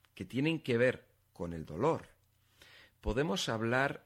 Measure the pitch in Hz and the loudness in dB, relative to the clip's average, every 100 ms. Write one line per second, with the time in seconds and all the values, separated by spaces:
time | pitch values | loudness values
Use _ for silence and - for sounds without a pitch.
0 | _ - 92 120 151 165 - 117 123 - | _ -14 -8 -2 0 -2 0 4 4 2
1 | - _ _ - 85 82 78 78 143 - | -8 _ _ -10 -6 -6 -8 -2 0 0
2 | - - _ _ _ _ - - - _ | -4 -20 _ _ _ _ -20 -20 -20 _
3 | 110 110 160 185 - 113 113 127 139 151 | -2 0 0 0 -2 0 0 2 0 -2